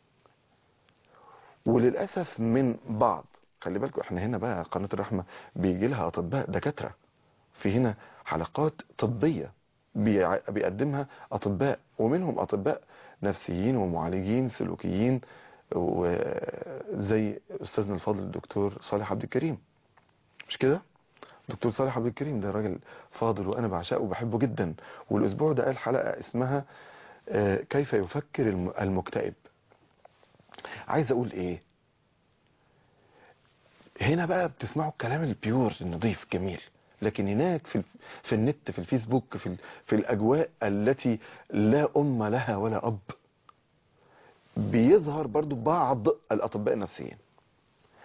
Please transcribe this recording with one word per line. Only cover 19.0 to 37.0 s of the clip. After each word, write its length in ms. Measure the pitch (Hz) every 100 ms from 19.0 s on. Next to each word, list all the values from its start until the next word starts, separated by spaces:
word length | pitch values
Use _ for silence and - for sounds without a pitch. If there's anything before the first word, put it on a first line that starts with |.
| 104
عبد 120 | 101
الكريم، 340 | - - 160 123 _ _ _ _ _ _ _ - -
مش 100 | -
كده؟ 240 | 131 160 - _ _ - - - -
دكتور 220 | 101 120
صالح 260 | 110 135 123
عبد 80 | 117
الكريم 340 | 113 143 123
ده 120 | 98
راجل 280 | 101 107 87 - - -
فاضل 360 | - 113 101 95
وأنا 200 | 110 113
بعشقه 340 | 90 85 -
وبحبه 360 | 107 90 117 110
جدًا، 360 | 113 - 90 80 - - -
والأسبوع 440 | 98 104 98 156
ده 120 | 127 127
قال 120 | 131
حلقة 420 | 117 127 - -
اسمها 460 | - 117 127 139 139 - - - - - -
آه، 260 | 107 101 95
كيف 380 | - 139 139
يفكر 560 | 110 92 143 - - 117
الم-، 240 | 92 90 -
المكتئب؟ 520 | 98 92 - - - - - _ _ _ _ _ - _ _ _ _ - - - -
عايز 240 | 143 131
أقول 200 | 123 120
إيه؟ 300 | 101 90 85 _ _ _ _ _ _ _ _ _ _ _ _ _ _ _ _ - _ _ _ _ _ - -
هنا 240 | 101 170 170
بقى 240 | 185 170
بتسمعوا 420 | - 113 147 156
الكلام 320 | - 113 143
البيور 500 | 156 101 107 123 117 -
النظيف 420 | 87 85 113 90
الجميل، 380 | - 90 95 87 - _ _ -